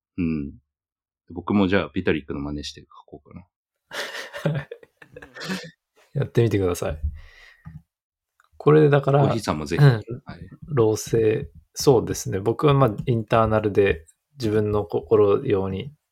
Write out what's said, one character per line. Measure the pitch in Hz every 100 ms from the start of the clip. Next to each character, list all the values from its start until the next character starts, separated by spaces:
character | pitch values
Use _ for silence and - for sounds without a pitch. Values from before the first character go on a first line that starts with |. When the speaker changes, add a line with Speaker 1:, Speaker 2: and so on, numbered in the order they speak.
| _ -
Speaker 1:
そ |
れ。 |
Speaker 2:
う | 82 78 71
ん。 | - _ _ _ _ _ _ -
僕 | 82 87
も | 104 92
じ | 98
ゃ |
あ、 | 78
ビ | 95
タ | 90
リ | 80
ッ | 69
ク |
の | 73
真 | 71
似 | 73
し | 71
て | -
書 | - - _
こ | -
う | -
か | 87 - _ _ _ _ - - - - - 156
な。 | 151 -
Speaker 1:
<laughs> | - _ _ - - - - - 185 165 - _ _ _
や | 139
っ | 110
て | -
み | 117
て | 101
く | 92
だ |
さ | 90 -
い。 | 82 - - - - - _ - 160 _ _ _ _ _ _ _ -
こ | 151
れ | 151 151
だ | 143
か | 143
ら、 | 143
Speaker 2:
コ | 139
ー |
ヒ | 107
ー |
さ | -
ん | 78
も | 76
ぜ | 85
ひ。 |
Speaker 1:
う | 143
ん。 |
Speaker 2:
は | 113
い。 | - 120 - 87 92 - -
Speaker 1:
老 | 143 110 107
成、 | - 113 110 107 - - _
そ | - 151 120
う |
で | 90
す | 92 120
ね。 | 95
僕 | 107 113 151
は |
ま | 139 131
あ、 | 104 -
イ |
ン | 117
タ | 110 117
ー | 110
ナ | 110
ル | 107
で | 101 98 85 - _ _
自 | - 107
分 | 107 104
の | 104
心 | 104 123 - 107 101 101
用 | - 98 95
に、 | 95 139 - _